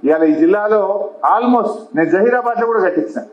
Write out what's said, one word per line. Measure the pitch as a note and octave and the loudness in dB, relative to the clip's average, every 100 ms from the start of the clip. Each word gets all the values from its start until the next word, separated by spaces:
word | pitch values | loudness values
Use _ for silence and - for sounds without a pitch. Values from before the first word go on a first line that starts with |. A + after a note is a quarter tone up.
| C3+ | 0
ఇవాళ | D#3 D#3+ | 2 2
ఈ | D3+ | 2
జిల్లాలో | E3 G3+ G#3 A3 G3+ D4+ G#4 - C#3+ | 2 2 2 0 0 -2 -6 -4 0
almost | G3+ B3 A#3+ G3+ - - D3+ | 2 2 0 0 -6 -8 -4
నేను | D#3+ F3+ | 0 2
జహీరాబాద్ | A3+ B3 A#3+ A#3 | 2 0 -2 -2
లో | A3+ | -2
కూడా | A3+ F#3 | 0 0
కట్టించిన. | F3 - - - | -2 -4 -8 -14